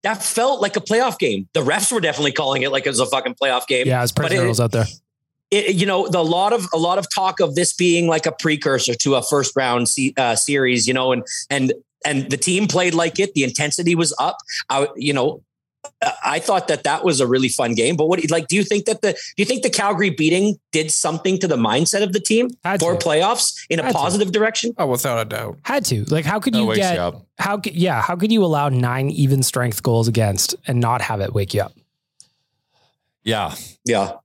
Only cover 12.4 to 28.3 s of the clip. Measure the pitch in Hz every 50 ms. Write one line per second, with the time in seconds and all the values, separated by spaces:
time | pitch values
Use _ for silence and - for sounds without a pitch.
12.4 | - - 180 185 214 175 - 180 180 180 160 165 170 165 - - 196 196 - 151
13.4 | 139 131 - - 151 151 147 - 175 170 170 165 170 160 - - 135 170 - -
14.4 | - - - - - _ 131 139 143 147 - - 135 147 143 135 123 151 - -
15.4 | _ _ _ _ _ _ _ _ _ - _ _ - 139 - - - 123 143 160
16.4 | 165 - 202 185 180 - 156 139 - 147 147 - - 185 156 131 135 120 127 131
17.4 | 131 127 - - - 117 117 107 113 127 175 160 151 160 180 190 - - 160 170
18.4 | 156 - - 202 202 - 214 208 202 - 214 214 - 202 - - - - - -
19.4 | 202 - 254 254 - 254 - - 208 202 208 175 208 190 160 - 156 156 165 185
20.4 | 196 214 202 - _ _ - 156 156 156 - - - 160 156 160 - 190 190 180
21.4 | 190 175 151 123 113 104 110 131 165 - - 202 208 196 180 208 - - 220 226
22.4 | 247 254 247 _ _ 170 196 196 160 170 175 170 - 175 151 156 175 202 240 -
23.4 | - - - - - - 160 165 - 262 226 160 143 170 180 202 214 190 180 214
24.4 | 214 220 220 - - 233 240 - 175 139 123 123 - 139 120 117 113 110 107 110
25.4 | 113 107 - - _ - 254 285 214 - 127 107 104 151 151 156 156 147 196 220
26.4 | 208 269 226 220 214 214 - 208 196 185 175 165 175 175 - - - _ _ -
27.4 | - 196 202 208 180 220 156 170 170 180 147 117 - - 175 180 180 214